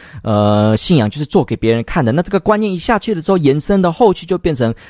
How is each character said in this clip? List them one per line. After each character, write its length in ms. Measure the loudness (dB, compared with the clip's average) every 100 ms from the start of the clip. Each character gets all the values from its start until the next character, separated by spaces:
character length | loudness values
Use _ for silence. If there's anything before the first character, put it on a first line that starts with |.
| -10 -10
呃， 540 | -2 2 2 2 2 2
信 180 | 2 2
仰 140 | 0
就 80 | -4
是 80 | -2
做 180 | 0
给 140 | 0 -2
别 160 | 0
人 100 | 0
看 220 | -2 -2 0
的。 80 |
那 80 | 0
这 100 | -2
个 80 | -2
观 180 | 0 0
念 160 | -2
一 60 | -4
下 180 | -2 -2
去 160 | -2
了 80 | -4
之 80 | 0
后， 40 | 2
延 220 | 2 0
伸 220 | 0 0
的 100 | 0
后 220 | 2 0
续 120 | 0 -4
就 120 | -4
变 180 | -2 -2
成 180 | -2 -4